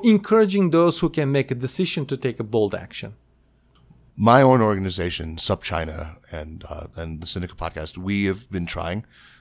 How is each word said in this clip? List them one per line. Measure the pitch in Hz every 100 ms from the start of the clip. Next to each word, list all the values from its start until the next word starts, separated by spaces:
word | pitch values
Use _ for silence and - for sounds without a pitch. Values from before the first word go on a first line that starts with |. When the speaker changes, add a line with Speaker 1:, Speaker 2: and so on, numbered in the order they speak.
Speaker 1:
encouraging | 233 208 - 220 214 196 180
those | 165 170 -
who | 165
can | 160 139
make | 139 135
a |
decision | 123 127 - 180 165
to | 139 135
take | 131 110
a |
bold | 107 113 104
action. | 90 87 - 104 110 _ _ _ _ _ _ _ _ _
Speaker 2:
My | - 107 127
own | 131 127
organization, | 107 98 95 87 87 - 80 80
SupChina, | - 98 - 82 80 78 78 - -
and, | 82 76 80 -
uh, | 80 80 -
and | 82 78
the | 85
Sinica | 92 87 -
podcast, | 82 80 78 90
we | 92 101 98
have | 95 -
been | 92 85
trying. | 82 82 101 - _ _ _